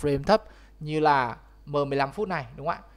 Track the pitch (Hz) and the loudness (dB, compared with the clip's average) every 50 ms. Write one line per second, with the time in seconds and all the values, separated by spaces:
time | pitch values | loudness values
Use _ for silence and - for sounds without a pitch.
0 | - 147 143 139 143 185 202 220 - - - - - - - - 156 151 151 156 | -2 0 0 0 2 4 2 2 2 -2 -14 -20 -20 -20 -18 -12 -8 -4 -2 2
1 | 151 156 147 139 127 117 110 - - - - - - - 143 147 143 135 139 139 | 4 4 4 4 2 0 -4 -8 -16 -20 -20 -20 -12 -4 -2 -2 0 0 0 0
2 | 139 135 - - 214 196 180 156 131 117 135 - 120 113 - - - - - | -2 -2 -2 -4 -6 -4 -4 -6 -6 -8 -12 -8 -8 -6 -6 -8 -10 -18 -20